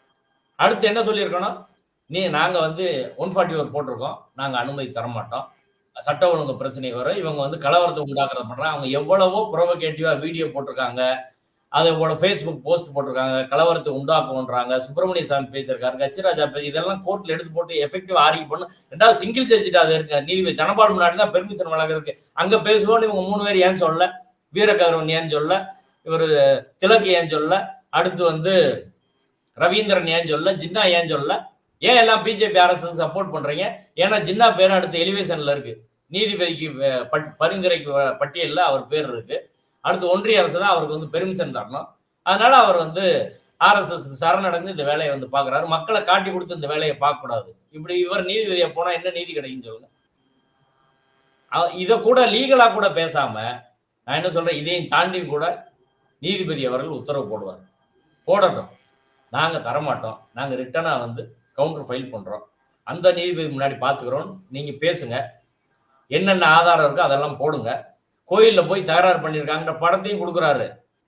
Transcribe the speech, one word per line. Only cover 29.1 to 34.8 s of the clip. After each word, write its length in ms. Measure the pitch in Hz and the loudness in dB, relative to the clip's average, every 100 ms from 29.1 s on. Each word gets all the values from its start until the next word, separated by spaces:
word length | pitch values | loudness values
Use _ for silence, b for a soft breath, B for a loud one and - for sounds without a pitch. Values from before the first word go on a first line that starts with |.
| _ _ _ _ - | _ _ _ _ -2
ரவீந்திரன் 500 | 170 214 202 190 165 | 0 2 2 2 2
ஏன் 200 | 165 165 | -2 0
சொல்லல? 220 | 151 180 | 0 0
ஜின்னா 360 | 185 165 202 | -2 -2 0
ஏன் 220 | 196 170 165 | 2 2 2
சொல்லல? 380 | 147 147 196 - _ _ - | -2 -2 -4 -6 _ _ -2
ஏன் 180 | 185 247 | 4 6
எல்லாம் 260 | 226 214 | 6 4
பி 120 | 208 | 0
ஜே 160 | 208 214 | 0 2
பி, 80 | 180 | 4
ஆர் 120 | 180 | 4
எஸ் 140 | 180 | 4
எஸ் 180 | 170 170 | -2 -4
சப்போர்ட் 320 | 151 190 175 | -4 -2 -6
பண்றீங்க? 380 | 156 143 151 202 185 B - | -6 -6 -4 -6 -8 B -2
ஏன்னா 220 | 190 214 | 0 0
ஜின்னா 380 | 160 202 233 180 | -2 4 4 6
பேரும் 200 | 190 | 4
அடுத்து 280 | 190 | 4